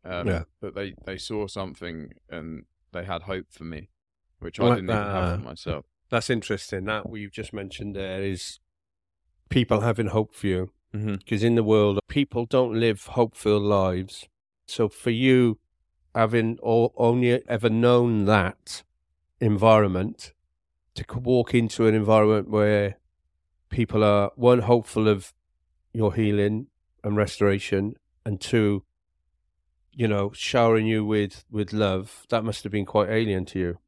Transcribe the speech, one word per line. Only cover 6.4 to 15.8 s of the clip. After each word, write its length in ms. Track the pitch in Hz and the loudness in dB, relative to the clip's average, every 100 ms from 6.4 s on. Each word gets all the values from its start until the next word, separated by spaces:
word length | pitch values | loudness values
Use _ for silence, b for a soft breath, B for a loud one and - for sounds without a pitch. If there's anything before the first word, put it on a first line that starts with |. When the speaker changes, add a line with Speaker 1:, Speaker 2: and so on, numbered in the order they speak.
| - 101 - 98 | -4 -8 -6 -8
Speaker 2:
That 240 | 98 107 95 | -6 -6 -8
what 120 | 110 | -12
you've 120 | 101 | -14
just 200 | - 107 | -14 -12
mentioned 440 | 107 98 - 104 98 | -12 -12 -12 -12 -8
there 260 | 95 95 | -8 -6
is 380 | 98 92 - - _ _ _ _ _ _ _ _ _ | -6 -6 -10 -16 _ _ _ _ _ _ _ _ _
people 320 | 131 117 107 | 0 2 0
having 280 | 113 110 104 | 0 -2 -2
hope 260 | 107 107 | -2 -4
for 120 | - 101 | -6 -4
you. 240 | 92 92 _ _ | -2 -4 _ _
Speaker 1:
Mm-hmm. 220 | 104 107 98 - | -8 -6 -6 -4
Speaker 2:
'Cause 140 | 107 | -2
in 140 | 113 117 | 2 2
the 80 | |
world, 340 | 107 107 104 98 - | 4 4 4 0 -2
people 380 | 147 139 123 120 | -4 -2 -4 -2
don't 320 | 131 123 113 | 0 0 0
live 260 | 117 104 - | 0 -2 -6
hope-filled 560 | - 113 - 107 104 | -2 -2 0 0 2
lives. 680 | 101 101 95 92 95 - - _ _ _ - | 2 2 2 -2 -6 -14 -20 _ _ _ -14
So 220 | - 107 | -2 -2
for 220 | - 123 | -2 -4
you, 480 | 117 131 127 120 107 _ _ | 2 4 6 4 0 _ _